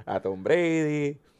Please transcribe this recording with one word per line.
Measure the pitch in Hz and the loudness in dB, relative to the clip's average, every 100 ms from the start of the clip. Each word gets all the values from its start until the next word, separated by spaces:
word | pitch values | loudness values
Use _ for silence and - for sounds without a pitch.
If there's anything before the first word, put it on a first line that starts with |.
| - | -6
a | 98 | -4
Tom | 95 95 | -4 -2
Brady, | 95 165 170 160 151 151 143 143 _ _ | 2 2 2 2 0 0 -2 -6 _ _